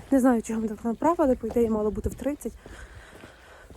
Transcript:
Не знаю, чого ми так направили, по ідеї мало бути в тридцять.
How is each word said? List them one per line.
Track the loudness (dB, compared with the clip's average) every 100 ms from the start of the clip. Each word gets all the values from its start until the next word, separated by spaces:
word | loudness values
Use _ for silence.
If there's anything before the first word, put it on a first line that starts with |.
| 0
Не | 4
знаю, | 4 2
чого | 0 -2
ми | -2
так | -4 -4
направили, | 0 2 4 4 2
по | 0
ідеї | 0 2
мало | 2 0
бути | -2 -4
в | -4
тридцять. | -6 -4 -8 -12 -16 -18 -18 -20 -20 -20 -20 -20 -20 -20 -20